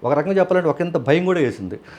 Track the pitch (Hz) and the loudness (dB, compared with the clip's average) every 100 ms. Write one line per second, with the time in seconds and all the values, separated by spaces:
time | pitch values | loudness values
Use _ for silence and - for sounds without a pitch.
0 | 120 143 165 190 180 185 165 151 175 165 | -2 0 0 0 2 2 2 0 -2 -2
1 | 131 160 180 175 127 101 92 104 - | 2 2 2 2 0 -2 -8 -10 -14